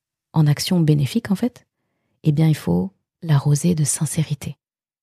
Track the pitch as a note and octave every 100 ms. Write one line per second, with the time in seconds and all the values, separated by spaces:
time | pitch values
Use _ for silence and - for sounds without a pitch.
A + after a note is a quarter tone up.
0 | _ _ _ D#3+ D3 C#3+ - F3+ D3+ D3+
1 | C3+ A#3 - F#3 B3 - _ _ _ _
2 | _ _ D#3 D3 D#3+ D3+ - F3 F#3+ -
3 | _ _ E3+ C#3 D3 C#3+ E3+ D#3+ C#3+ -
4 | D3+ - - D3 - - _ _ _ _